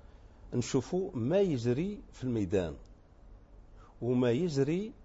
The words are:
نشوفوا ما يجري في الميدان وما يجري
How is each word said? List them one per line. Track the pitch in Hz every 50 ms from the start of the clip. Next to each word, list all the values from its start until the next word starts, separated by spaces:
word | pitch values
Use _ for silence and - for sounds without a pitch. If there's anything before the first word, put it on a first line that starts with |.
| - - - - - - - - - - -
نشوفوا | 123 120 - - 131 120 - 180 185 196 - -
ما | 123 110 131 175 202
يجري | 202 185 147 120 113 120 120 139 180 202 208 - - - -
في | - 131
الميدان | 131 117 110 101 85 104 95 87 80 71 67 - - - - - - - - - - - - - - - - - - - - - - - - 117
وما | 120 127 123 127 120
يجري | 117 139 180 175 143 135 135 143 165 185 214 226 - - -